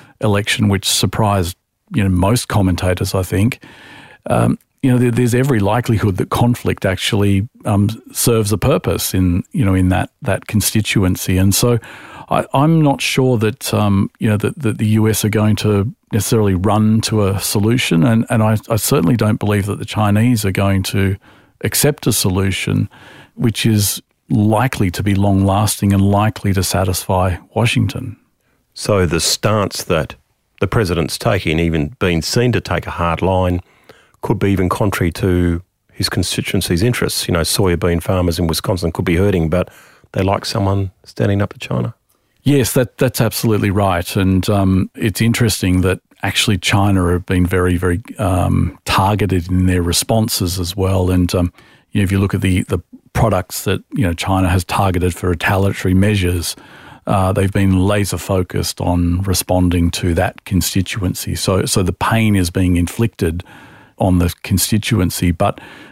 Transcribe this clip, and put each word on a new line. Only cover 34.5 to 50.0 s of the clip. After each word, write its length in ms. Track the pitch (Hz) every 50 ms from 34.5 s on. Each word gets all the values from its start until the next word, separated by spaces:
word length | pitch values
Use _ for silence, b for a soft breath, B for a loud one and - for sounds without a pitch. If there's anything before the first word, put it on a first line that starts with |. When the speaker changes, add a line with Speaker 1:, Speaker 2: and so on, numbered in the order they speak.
Speaker 2:
even 180 | 101 87 95 90
contrary 440 | - - 117 101 - - 95 85 -
to 500 | - - 98 90 87 87 87 85 85 - _ _ _ _ _ _
his 160 | - - -
constituency's 760 | - 107 90 - - - 92 - - 101 - - 90 82 101
interests. 460 | 123 120 - - - - - - -
You 40 | 92
know, 100 | 85 82
soya 360 | - - - 104 92 87 80
bean 220 | 87 87 85 82
farmers 360 | - - 95 92 90 90 82
in 120 | 87 87 82
Wisconsin 420 | 80 - - - 104 90 87 82
could 140 | - - 90
be 100 | 95 87
hurting, 340 | 82 95 104 95 90 80 78
but 220 | 80 90 87 B B B B B B B B B
they 120 | - - 95
like 220 | 95 101 101 -
someone 460 | - - 113 101 95 98 98 98 95 - _ _
standing 360 | - - - 117 107 101 101
up 120 | 104 - -
to 60 | -
China. 340 | - - 120 120 120 117 - _ _ _ _ _ _ _ _ _ -
Speaker 1:
Yes, 300 | 135 143 139 120 - -
that, 260 | 139 127 - _ -
that's 220 | 143 123 - -
absolutely 500 | 123 110 - - - 117 110 101 104 101
right. 460 | 92 104 101 98 92 87 87 - -
And, 320 | 107 95 95 95 92 90 -
um, 400 | 104 101 98 95 95 92 - - -
it's 240 | - - 110 90 -
interesting 640 | 113 113 113 - 120 110 98 - - 95 92 92 90
that 180 | 95 92 - _ _ _ - -
actually 340 | 98 - - - - 104 90
China 540 | - - - 101 98 104 98 95 90 87 90
have 140 | 87 92
been 200 | - 95 90 90
very, 300 | 87 95 92 90 90 90
very, 260 | 85 92 92 87 87 - - - -
um, 580 | 107 90 90 90 90 92 90 90 87 87 - - -
targeted 640 | - - - 95 98 107 98 104 95 98 92 85 90
in 180 | 92 92 92
their 160 | 92 90 90 85
responses 760 | 85 85 -